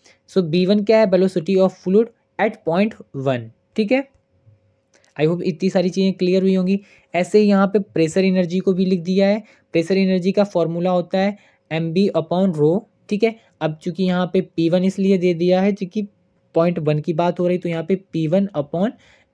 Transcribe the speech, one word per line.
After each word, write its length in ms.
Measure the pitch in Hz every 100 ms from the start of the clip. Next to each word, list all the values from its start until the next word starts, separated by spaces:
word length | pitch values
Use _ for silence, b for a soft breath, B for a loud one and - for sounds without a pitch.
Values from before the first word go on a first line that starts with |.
| b b _
so 120 | 190
बी 200 | 165 180 180
वन 160 | 208
क्या 140 | 202 220
है, 80 | 214
velocity 500 | 180 185 185 160 190
of 180 | 190 -
fluid 300 | 185 202 233 _ _ -
at 180 | 196 - 160
point 280 | 170 214 - - 139 135
one, 180 | 123 113 _ _ -
ठीक 160 | 214
है। 140 | 262 269 _ _ _ _ _ _ _ _ _ b -
I 80 |
hope 180 | 156 175
इतनी 280 | 185 165 185
सारी 200 | 190 180
चीज़ें 220 | 190 190
क्लियर 300 | 185 180 185
हुई 120 | 190
होंगी। 260 | 190 185 196 B B B
ऐसे 240 | 175 175 214
ही 100 | 208
यहाँ 180 | 196 196
पे 120 | 208
प्रेशर 460 | - 160 160 190
एनर्जी 340 | 190 185 170 185
को 140 | 196
भी 120 | 180
लिख 160 | 185 185
दिया 280 | 170 190 196
है। 140 | 214 - b b
प्रेशर 220 | 170 165 196
एनर्जी 360 | 190 185 185
का 120 | 202
फॉर्मूला 460 | 202 175 165 170 180
होता 280 | 180 165 190
है 180 | 202 208 b b -
एम 220 | 160 165
बी 160 | 170 202 160
upon 380 | 156 180 190
rho, 240 | 156 151 190 - _ -
ठीक 160 | 208
है। 100 | 226 226 B -
अब 180 | 156 156
चूँकि 220 | 180 170
यहाँ 260 | 185 180 180
पे 80 | 190
पी 280 | 185 - 165
वन 160 | 180
इसलिए 340 | 190 196 190 190
दे 140 | 180
दिया 260 | 165 180 185
है 120 | 202
क्योंकि 340 | 196 180 214 208 _ _ _ _
पॉइंट 240 | 165 175 175
वन 200 | 151 151
की 140 | 165
बात 280 | 160 175 175
हो 60 | 180
रही, 100 | 180
तो 100 | 180
यहाँ 160 | 165
पे 100 | 165 190 _
पी 140 | 165 156
वन 220 | 190 196 151
upon 340 | 143 170 220 - b b b